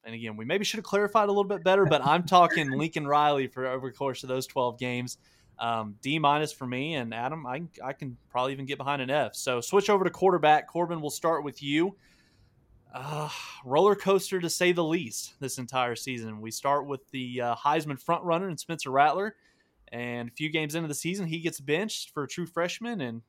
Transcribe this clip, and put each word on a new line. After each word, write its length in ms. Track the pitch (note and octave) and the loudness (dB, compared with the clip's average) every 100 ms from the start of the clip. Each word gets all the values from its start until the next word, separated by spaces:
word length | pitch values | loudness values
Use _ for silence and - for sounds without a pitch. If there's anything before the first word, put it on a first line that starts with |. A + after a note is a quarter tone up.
and 100 | A2+ | -16
again, 220 | A2+ A2+ G#2+ | -10 -10 -8
we 80 | |
maybe 200 | A#2+ G3 | 0 2
should 140 | G#3 G#3+ | 2 -2
have 60 | |
clarified 440 | - G3+ G3+ A3 G3+ | -2 0 2 4 4
a 40 | |
little 120 | G3+ | 2
bit 180 | G3 F#3+ | 0 2
better, 240 | F3+ G3 E3+ | 4 6 6
but 180 | D3+ | 6
I'm 200 | C3+ E3+ | 4 2
talking 460 | E3+ F3+ E3+ E3+ C#3+ | 6 8 8 6 0
<laughs> 60 | C3+ | 0
Lincoln 280 | D#3+ E3 C#3+ | -2 -2 2
Riley 400 | D3 D3 C#3+ B2+ | 4 4 2 0
for 200 | C3 C3 | -4 -4
over 220 | C3 B2+ | -4 -6
the 80 | - | -6
course 280 | C#3 A#2+ | -4 -4
of 40 | C3 | -4
those 200 | C3 - | -4 -4
twelve 320 | C3+ B2 A#2 | -2 -2 -2
games. 380 | B2 B2 B2 - _ _ _ - | -4 -4 -6 -10 _ _ _ -6
Um, 340 | A#2 A2+ G#2+ G#2 | -4 -2 -4 -8
D 160 | C3+ D#3 | -4 2
minus 340 | C#3+ D3 D3 | 4 4 0
for 140 | - B2+ | -6 -6
me, 280 | B2+ D3+ | -4 -4
and 200 | D3+ A#2 | -4 -6
Adam, 320 | A2+ B2+ D#3+ B2 | -6 -6 -6 -8
I, 160 | C#3 E3+ - | -10 -10 -12
I 80 | B2+ | -12
can 240 | D3 C3+ A#2+ _ | -10 -12 -12 _
probably 220 | B2 C3 | -4 -4
even 140 | C3+ C3+ | -4 -8
get 120 | C3+ | -6
behind 220 | C3+ C#3+ | -4 -4
an 100 | B2+ | 0
F. 260 | D3 A2+ - | 0 -2 -4
So 240 | C3 B2 | -4 -2
switch 280 | - G3+ G3+ | 2 2 4
over 140 | G3+ | 2
to 60 | F3 | 2
quarterback. 560 | - F#3 F3 D3+ D3+ - | 2 2 6 6 4 2
Corbin, 340 | E3+ E3+ E3+ | -4 -4 -4
we'll 100 | D3 | -6
start 340 | - E3 D#3 | -2 0 0
with 180 | D3 - | -2 -8
you. 340 | C#3+ D3+ F#3 - _ _ _ _ _ _ _ _ _ | -2 0 0 -4 _ _ _ _ _ _ _ _ _
Uh, 360 | C3 C#3 D3+ D3+ - - - | -14 -10 -8 -8 -10 -14 -16
roller 300 | B2+ C#3+ G3+ | 0 6 6
coaster 460 | G3 F#3+ G3 - F#3+ | 6 4 2 2 -4
to 100 | E3+ | -4
say 220 | - F3+ | 2 2
the 100 | F3 | 4
least 520 | D#3+ E3 A2+ - - - | 2 0 -4 -10 -12 -10
this 200 | C3 - | -8 -8
entire 360 | A#2+ C3 A#2+ | -4 -2 -2
season. 460 | A#2 C3+ A#2+ A2+ G#2+ | -2 -6 -8 -8 -10
We 100 | A2+ | -10
start 360 | - C#3+ C#3+ C#3+ | -4 0 0 0
with 220 | C3+ _ | -8 _
the, 300 | C3 B2 B2 | -10 -6 -4
uh, 120 | A#2+ | -4
Heisman 480 | A#2 C#3+ D#3+ D3+ C3+ | -2 0 0 -2 -6
frontrunner 480 | - E3+ F3+ E3 F#3+ | -2 -2 0 -2 -2
in 60 | D3 | -8
Spencer 320 | - E3 C3+ | -10 -8 0
Rattler, 460 | C3+ D3+ E3+ G#3 - _ _ _ _ _ | 4 4 4 -4 -8 _ _ _ _ _
and 360 | A#2 A#2+ A#2+ A#2+ | -10 -6 -6 -8
a 40 | |
few 180 | - D#3 | -6 -4
games 240 | D#3+ D3+ | -2 -2
into 140 | E3 D#3 | -4 -4
the 60 | |
season, 320 | C#3 E3+ G3 E3+ | -4 -4 -4 -4
he 140 | E3 | -4
gets 200 | E3 - | -4 -4
benched 500 | C#3 D#3+ A3 - - | -2 0 0 -6 -8
for 140 | D3+ | -6
a 40 | C#3 | -6
true 180 | - E3+ | -6 -4
freshman, 540 | E3+ F3 - A#3 G#3+ | -2 -2 -4 -6 -6
and 220 | B2 A2+ | -6 -8